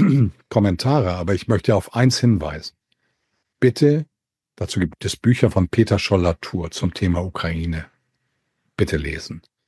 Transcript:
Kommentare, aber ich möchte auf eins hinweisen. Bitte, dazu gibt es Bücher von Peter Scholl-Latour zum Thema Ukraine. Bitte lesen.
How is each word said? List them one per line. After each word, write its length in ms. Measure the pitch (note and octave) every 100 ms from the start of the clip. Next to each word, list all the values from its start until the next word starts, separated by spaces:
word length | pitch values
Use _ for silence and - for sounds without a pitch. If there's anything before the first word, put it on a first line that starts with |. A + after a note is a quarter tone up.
| G3 C3+ G#2 - _
Kommentare, 600 | A2+ G2+ F2 B2+ D3 F#2
aber 240 | F2+ F2 F#2+
ich 120 | -
möchte 280 | G#2 - G2+
auf 180 | -
eins 260 | A#2 B2+ B2
hinweisen. 540 | A#2+ G#2 D#2 D2+ - - _ _ _ _ _ _ _ _
Bitte, 480 | B2+ - D3 D3 D3+ _ _ _ _ _
dazu 240 | F2 -
gibt 260 | F2 - G#2
es 120 | -
Bücher 340 | A#2+ B2 A#2+
von 180 | - F2+
Peter 300 | - A2 G2
Scholl-Latour 720 | - F#2+ F2 E2+ - F#2+ E2+
zum 240 | - F#2 -
Thema 280 | F#2 F2
Ukraine. 600 | F2+ - E2+ E2 E2 D#2+ - _ _ _ _ _ _ _ _ -
Bitte 220 | G2 D#2+
lesen. 460 | C#2+ D2+ - D#2+ - _